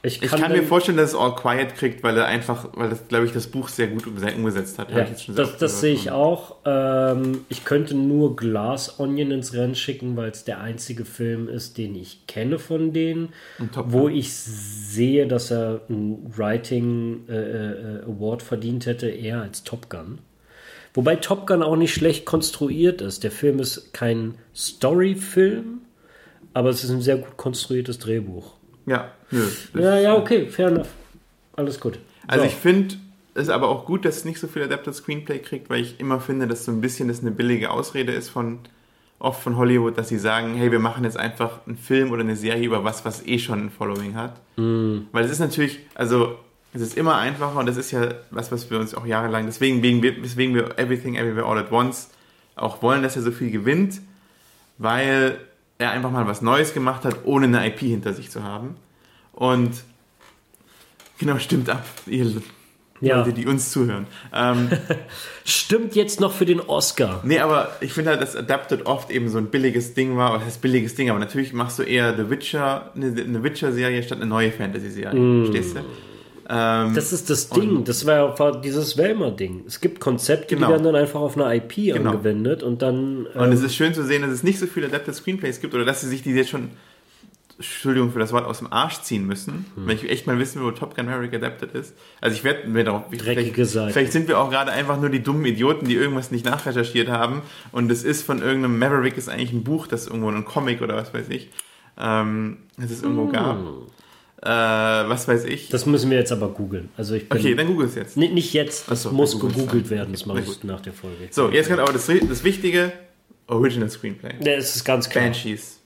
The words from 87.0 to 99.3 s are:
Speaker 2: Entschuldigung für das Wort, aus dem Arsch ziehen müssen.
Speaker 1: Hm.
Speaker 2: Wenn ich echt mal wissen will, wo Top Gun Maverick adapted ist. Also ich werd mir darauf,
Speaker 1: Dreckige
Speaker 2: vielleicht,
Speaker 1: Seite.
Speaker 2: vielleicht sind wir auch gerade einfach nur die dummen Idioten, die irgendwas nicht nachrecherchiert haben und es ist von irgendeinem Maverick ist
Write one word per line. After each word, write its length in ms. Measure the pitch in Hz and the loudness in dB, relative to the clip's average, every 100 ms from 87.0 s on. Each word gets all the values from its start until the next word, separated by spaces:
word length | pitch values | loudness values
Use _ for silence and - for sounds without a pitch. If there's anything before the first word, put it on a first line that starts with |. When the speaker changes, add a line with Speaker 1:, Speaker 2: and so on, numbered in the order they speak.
| _ _ - _ _ - | _ _ -20 _ _ -16
Speaker 2:
Entschuldigung 540 | - - 135 131 120 | -12 -4 2 4 2
für 60 | 120 | 2
das 140 | 110 | 0
Wort, 120 | 120 | 0
aus 140 | - - | -2 -8
dem 120 | - | -2
Arsch 280 | - 160 - | 0 0 -4
ziehen 260 | - 107 95 | -4 -2 -2
müssen. 380 | 98 - 151 190 - | -4 -6 -10 -10 -8
Speaker 1:
Hm. 100 | 98 | -4
Speaker 2:
Wenn 80 | 110 | -2
ich 120 | - | -2
echt 160 | - - | -2 0
mal 100 | 123 | 0
wissen 220 | 131 143 | -2 -2
will, 80 | 120 | -6
wo 20 | |
Top 220 | 117 147 | -4 -8
Gun 120 | - 120 | -6 -6
Maverick 260 | 127 120 | -4 -4
adapted 380 | 117 123 123 - | -4 -6 -6 -10
ist. 220 | 131 143 - - - | -10 -12 -18 -20 -4
Also 160 | 117 110 | -2 0
ich 80 | |
werd 240 | 139 147 113 | 0 0 0
mir 160 | 113 | 2
darauf, 240 | 113 104 - | 2 0 -4
Speaker 1:
Dreckige 420 | 120 120 123 117 | -6 0 0 0
Speaker 2:
vielleicht, 160 | 113 117 | 2 2
Speaker 1:
Seite. 200 | 110 107 | 2 2
Speaker 2:
vielleicht 180 | 120 127 | 2 2
sind 160 | 160 160 | 2 2
wir 100 | 131 | 2
auch 120 | 135 | 4
gerade 200 | 135 139 | 2 0
einfach 280 | 120 143 143 | -2 0 0
nur 80 | 143 | 2
die 140 | 135 | 0
dummen 240 | 123 151 139 | 0 0 0
Idioten, 400 | 110 131 156 131 | 2 2 2 2
die 60 | |
irgendwas 360 | 110 143 135 123 | 2 2 0 -4
nicht 140 | 120 | -4
nachrecherchiert 640 | 120 143 143 123 117 120 113 | -2 -2 -2 -2 0 0 0
haben 320 | 117 117 143 147 - - | 0 0 -2 -8 -18 -8
und 180 | 120 120 | -2 2
es 140 | 120 | 2
ist 180 | 127 147 | 2 -2
von 180 | - 135 | -2 -2
irgendeinem 360 | 131 135 127 117 | 0 0 0 2
Maverick 380 | 135 139 127 123 | 2 4 2 -2
ist 120 | - | -8